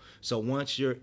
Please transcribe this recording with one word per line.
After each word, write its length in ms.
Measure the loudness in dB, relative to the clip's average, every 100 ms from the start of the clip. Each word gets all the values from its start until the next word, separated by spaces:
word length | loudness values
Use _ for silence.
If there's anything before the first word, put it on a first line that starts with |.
| -20 -14
So 160 | -2 0
once 400 | 2 0 0 0
you're 200 | 0 0